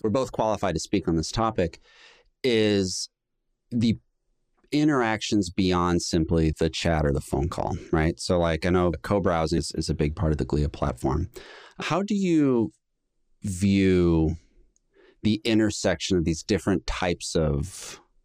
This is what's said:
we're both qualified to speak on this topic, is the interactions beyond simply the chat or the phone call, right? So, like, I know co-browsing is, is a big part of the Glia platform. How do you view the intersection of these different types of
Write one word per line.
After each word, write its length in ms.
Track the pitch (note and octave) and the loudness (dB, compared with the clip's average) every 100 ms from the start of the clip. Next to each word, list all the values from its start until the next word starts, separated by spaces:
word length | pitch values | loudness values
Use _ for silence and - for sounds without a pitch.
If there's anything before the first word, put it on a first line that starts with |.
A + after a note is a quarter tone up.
we're 80 | G#2+ | -2
both 200 | G#2 B2+ | -2 -2
qualified 440 | - A2 G2+ G2 D#2+ | -2 -2 0 -2 -4
to 40 | |
speak 280 | - G2+ F2+ | -2 -2 0
on 80 | E2 | -2
this 160 | D#2 | -2
topic, 480 | - A2 A2 E2+ - _ - - _ _ _ | -2 -2 0 -2 -4 _ -20 -20 _ _ _
is 680 | C3+ A2+ G#2+ G2+ F#2 - - _ _ _ _ _ - | 0 2 4 2 0 -4 -10 _ _ _ _ _ -6
the 260 | A#2+ A2+ A2 _ _ _ _ _ _ - | 0 0 0 _ _ _ _ _ _ -6
interactions 760 | D3 D3+ C#3+ A2+ G#2+ - G#2+ F2+ | 0 2 2 2 0 0 0 0
beyond 540 | F2+ F#2 F2+ F2 F2 | 0 2 2 2 0
simply 500 | - F2 D#2+ E2+ D#2+ D2+ | 0 -2 2 2 2 2
the 100 | E2 | -2
chat 340 | - - D#2+ | 0 -2 0
or 80 | D2 | 0
the 80 | C#2 | -2
phone 300 | - C#2 D2+ | -2 -2 -2
call, 280 | - - - - | -4 -6 -6 -2
right? 280 | E2 D#2+ E2+ | 0 0 -2
So, 180 | - F2+ | -2 0
like, 260 | E2+ D#2+ | 2 0
I 60 | F#2 | 0
know 220 | F2+ F2+ E2 | 2 2 -2
co-browsing 560 | - G#2 F#2+ E2 D#2+ E2 | -2 0 2 0 0 -2
is, 140 | D2+ | -4
is 180 | - - | -6 -4
a 60 | D#2 | -2
big 200 | D2+ D#2 | -2 0
part 160 | D#2+ | -2
of 60 | D2+ | 0
the 80 | C2+ | -2
Glia 260 | D2 D2 | 0 -2
platform. 600 | - C#2+ B1 C2+ C#2+ E2 - - - - - | -2 -4 -2 -2 -2 -4 -10 -20 -20 -20 -12
How 240 | - D#3+ | -4 -2
do 100 | G3+ | 0
you 580 | G3+ F#3+ D#3+ C#3+ B2 A2 - _ _ _ _ _ _ G2+ | 0 2 2 4 2 0 -4 _ _ _ _ _ _ -8
view 920 | F2+ G2 G2 F#2+ F#2 F2 E2 D#2+ E2 _ _ _ _ _ _ _ _ | -2 2 4 4 4 4 4 2 -2 _ _ _ _ _ _ _ _
the 200 | A2 A2 | -2 -2
intersection 720 | A#2+ A2 G#2+ - G2+ E2+ - F#2 | 2 2 2 0 -2 -2 0 0
of 60 | |
these 200 | E2 D#2+ | 0 -2
different 440 | - G2+ - F2 - | -2 -2 0 -2 -2
types 480 | - F#2 F2 - F2 | -4 -4 -4 -4 -2
of 640 | D#2 C#2+ D#2+ - - - _ _ | 0 -2 -4 -10 -16 -18 _ _